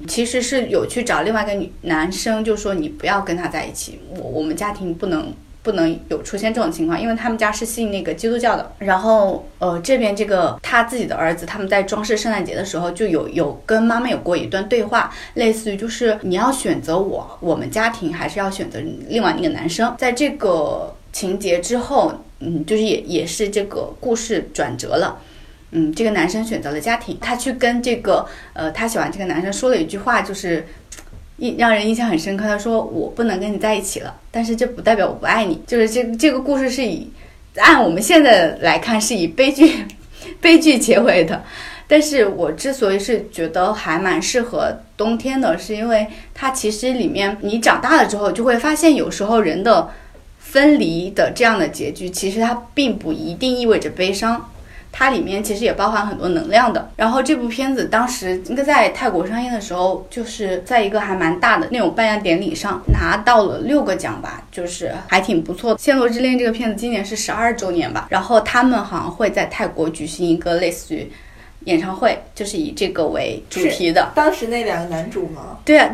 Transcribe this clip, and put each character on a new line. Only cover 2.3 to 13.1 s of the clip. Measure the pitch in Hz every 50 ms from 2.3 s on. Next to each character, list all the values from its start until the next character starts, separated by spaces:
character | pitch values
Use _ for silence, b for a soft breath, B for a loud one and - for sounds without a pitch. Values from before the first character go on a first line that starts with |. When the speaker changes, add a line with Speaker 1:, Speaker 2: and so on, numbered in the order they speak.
| 220 214 220
Speaker 1:
就 | 226 208
说 | 208 - 196 196
你 | 165 151
不 | 147 - - -
要 | 180 202 196
跟 | 196 185 170
他 | 180 165
在 | 135 - 151 -
一 | -
起， | - - - - - - - 147 -
我， | 175 - 123
我 | 120 156 156
们 | 160 160
家 | 170 202 208
庭 | 208 202 185 170 165
不 | 165 202
能， | 185 165 156 156 - - - - - - - -
不 | 226 196
能 | 165 165 165 170 - - -
有 | 160 - -
出 | - 214
现 | 196 220 220 226
这 | 240
种 | 190 160
情 | 165 170 160
况， | 165 170 -
因 | 220
为 | 233 226
他 | 226 - 233
们 | 226
家 | 220 214 214
是 | 214 - 233
信 | 226 - 233 226 208
那 | 196 190
个 | 165 165 165
基 | - 226
督 | 226 240
教 | 233 247 226 190
的。 | - - - - -
然 | 196 196 185
后， | 190 220 220 220 214 196 190 170 - - - - -
呃， | 180 175 170 170
这 | 170 262 262
边 | 233 - 202 202
这 | 220 208
个 | 208 196 180 165 131 131 - -
他 | - 254 233 226
自 | 226 254
己 | 233 180
的 | - -
儿 | - 160 165 170
子， | 170 170
他 | - 214 208
们 | 196
在 | 190 202 196 196
装 | - 208 208 214
饰 | 220 220
圣 | 214 - 226
诞 | 214 196 175
节 | - -
的 | - 196
时 | 190 - 165
候 | 175 175
就 | 175 - 220
有， | 190